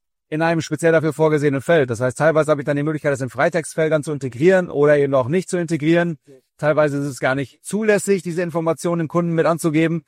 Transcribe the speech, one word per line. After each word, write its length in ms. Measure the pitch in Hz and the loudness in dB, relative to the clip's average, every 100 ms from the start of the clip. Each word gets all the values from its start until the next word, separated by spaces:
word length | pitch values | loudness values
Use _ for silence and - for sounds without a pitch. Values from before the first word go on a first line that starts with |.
| _ _ - | _ _ -10
in 100 | 156 | -4
einem 200 | 165 165 | -2 -2
speziell 280 | - 151 165 | -4 0 2
dafür 220 | 160 156 | 2 0
vorgesehenen 480 | 147 156 151 147 135 | 0 2 2 2 0
Feld. 300 | - 170 127 | 2 2 2
Das 100 | 110 | 0
heißt, 180 | 127 - | -4 0
teilweise 320 | 151 156 151 | 2 2 2
habe 100 | 147 | 0
ich 40 | |
dann 120 | 143 143 | 0 -2
die 60 | |
Möglichkeit, 300 | 147 156 147 | -2 -2 -2
das 80 | 135 | -4
in 80 | 131 | -4
Freitextfeldern 760 | 120 165 170 - - 160 156 | -2 -2 -2 -6 -2 0 0
zu 80 | 151 | -2
integrieren 580 | 143 131 117 170 190 180 | -6 -8 0 4 4 2
oder 300 | 139 147 147 | 2 4 4
eben 160 | 143 | 4
auch 140 | 135 120 | 2 0
nicht 200 | 180 - | -2 -2
zu 100 | 180 | -4
integrieren. 600 | 165 160 147 170 170 156 _ 131 _ - | -2 -2 2 2 2 -4 _ -20 _ -4
Teilweise 400 | 151 151 151 143 | 0 2 2 0
ist 80 | |
es 160 | 143 127 | -6 -4
gar 140 | 139 | -2
nicht 280 | 135 139 _ | -2 -4 _
zulässig, 600 | - 202 220 208 - 196 | -8 -4 2 0 2 -2
diese 200 | 175 165 | -2 -6
Informationen 580 | 175 165 165 156 175 170 | -4 -4 -4 -2 -2 -2
dem 80 | 156 | -2
Kunden 240 | 175 170 | -2 -2
mit 120 | 165 | 0
anzugeben. 580 | 151 165 170 151 160 165 | 0 0 0 0 0 -2